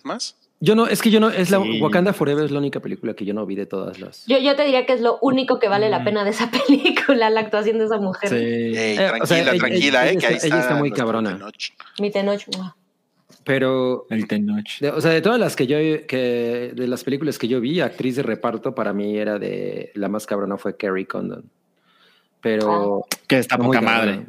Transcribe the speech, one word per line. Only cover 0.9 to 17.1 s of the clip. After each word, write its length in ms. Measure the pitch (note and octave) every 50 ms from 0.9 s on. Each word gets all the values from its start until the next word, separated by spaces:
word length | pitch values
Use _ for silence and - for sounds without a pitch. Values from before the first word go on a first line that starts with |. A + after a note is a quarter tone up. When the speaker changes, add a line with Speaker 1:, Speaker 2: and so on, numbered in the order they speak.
| G#3 -
Speaker 2:
que 80 | - A#3
yo 100 | G3+ G#3+
no, 100 | A3 A3+
es 220 | - F#3 F3+ F3
la 100 | G3+ F#3+
Speaker 3:
Sí. 180 | F#3+ - - -
Speaker 2:
Wakanda 320 | D3+ D3+ - F3 F3+ G#3 G3
Forever 320 | - D#3 C#3 C#3+ D3 D3+
es 60 | C#3+
la 80 | C#3+ C#3+
única 200 | C#3+ C#3 - C3+
película 340 | - G#2 G2 - - A2+ G#2
que 120 | - G2+
yo 80 | G2+ G2+
no 120 | G#2+ G#2
vi 100 | F#2+ G2+
de 100 | G2 G2
todas 340 | - G#2 F#2+ F#2 F#2+ F#2 F#2
las. 260 | G2 G2 - - -
Speaker 4:
Yo, 100 | A3+ C4+ B3+
yo 160 | C4 C#4+ C#4
te 80 | C#4+ D4+
diría 220 | C#4+ C4 B3+ B3
que 80 | C4 C4
es 80 | A3+
lo 160 | A#3 A#3+ A#3 -
único 360 | - C#4 B3+ C4 B3+ B3+ C4 -
que 80 | A#3 G3+
vale 200 | G3 G3+ G#3+ A3
la 100 | G3 -
Speaker 3:
Mm. 40 | -
Speaker 4:
pena 180 | G#3 G#3 G#3 G3+
de 60 | G3+
esa 180 | A3 - A#3 A#3
<laughs> 160 | - B3 -
película, 640 | - C#4+ - - F4+ - - - - C#4 A#3 A3+ G#3+
la 100 | A3 A3
actuación 380 | A3 G#3+ G#3+ G#3 G#3+ A3 A3 A3+
de 60 | A3
esa 120 | G#3+ A3+
mujer. 320 | G#3 G3+ F#3 F3+ - G3+ G3
Speaker 3:
Sí. 60 | -
Speaker 1:
Ey, 640 | A#2 A#2 A#2 A#2 A#2 A#2 A#2 A2 A2 A2+ A2 G#2
Speaker 2:
Eh, 120 | - - - - A#2
o 40 | -
sea, 180 | - E3+ E3 E3+
Speaker 1:
tranquila, 80 | C3
Speaker 2:
ella, 60 | B2+ -
Speaker 1:
tranquila, 440 | - B2+ F#3 F3+ D3 C#3+ C3+ B2+ B2+ D3
Speaker 2:
ella 20 |
Speaker 1:
eh, 60 | F#3
que 100 | F3+ B2+
ahí 60 | A#2 A#2+
Speaker 2:
está, 120 | A#2 -
ella 80 | D#3 C3
Speaker 1:
está 20 | B2 B2 -
Speaker 2:
está 60 | D3
muy 140 | C#3+ D3 C#3
Speaker 1:
nuestro 160 | G#2+ C3+ A#2+
Speaker 2:
cabrona. 280 | A2+ A2 A2+ A2 G2+ F#2
Speaker 1:
Tenoch. 260 | G2 G2 G#2+ - - - - - - - - - -
Speaker 4:
Mi 120 | G3+ G3+
Tenoch, 300 | G#3 G3 G3 G3+ G3+ G3+ - - G3
mua. 180 | F#3+ F#3+ F3+ - _ _ _ _ _ _ _ _ _ _ _ _ _ _
Speaker 2:
Pero 600 | - C3+ C3+ C3 C3 C3 C3 B2+ B2+ B2+ - - -
Speaker 3:
El 180 | A2+ A2 G#2+
Tenoch. 520 | G#2 G#2+ G#2 G#2 G#2 G#2 G#2 G#2 - - -
Speaker 2:
de, 80 | C#3+ D3
o 100 | C#3 D#3
sea, 120 | D3+ E3
de 100 | D#3+ D#3+
todas 180 | D#3 G3+ A#3+ A#3+
las 160 | G3 D3 -
que 100 | - C3+
yo, 120 | A#2+ D3 D3+ D#3 D#3 D#3 D3+ -
que, 640 | - B2+ B2+ B2+ B2 A#2+ A#2+ A#2 A#2 A#2+ B2 B2 A#2+ A#2+
de 120 | A#2+ B2+
las 160 | B2 B2+ B2 -
películas 340 | C3+